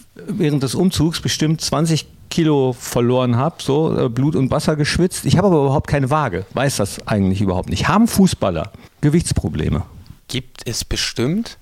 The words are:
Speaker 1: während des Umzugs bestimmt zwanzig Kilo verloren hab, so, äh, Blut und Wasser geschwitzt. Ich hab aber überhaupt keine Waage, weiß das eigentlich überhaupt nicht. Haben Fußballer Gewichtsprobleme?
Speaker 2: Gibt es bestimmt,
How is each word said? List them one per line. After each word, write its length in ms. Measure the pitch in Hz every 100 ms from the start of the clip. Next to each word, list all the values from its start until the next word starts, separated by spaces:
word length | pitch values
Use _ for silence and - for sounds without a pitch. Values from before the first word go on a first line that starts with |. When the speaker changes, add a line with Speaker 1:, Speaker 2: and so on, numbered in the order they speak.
| - -
Speaker 1:
während 460 | - 214 156 147
des 140 | 131 123
Umzugs 440 | 185 - 156 165
bestimmt 400 | 131 - 156 160
zwanzig 440 | - 139 165 160 - - -
Kilo 440 | - 160 143 131 123
verloren 580 | - 127 120 127 127 117
hab, 240 | 143 -
so, 420 | - 139 160 - 135
äh, 20 |
Blut 280 | 117 139 165
und 160 | 131
Wasser 240 | 135 160 156
geschwitzt. 500 | 147 - 180 - -
Ich 100 | 151
hab 80 | 196
aber 120 | 165
überhaupt 300 | 139 135 -
keine 240 | 147 131
Waage, 340 | 151 139 87 98
weiß 240 | - 139 -
das 280 | 101 - -
eigentlich 340 | 110 95 98
überhaupt 280 | 101 90 -
nicht. 180 | 95 -
Haben 200 | 185 226
Fußballer 640 | - 190 - 101 82 82 - - _
Gewichtsprobleme? 800 | 143 165 - - - - 117 - - - - - _
Speaker 2:
Gibt 340 | 127 - - -
es 200 | 113 -
bestimmt, 720 | 107 - - 120 190 233 -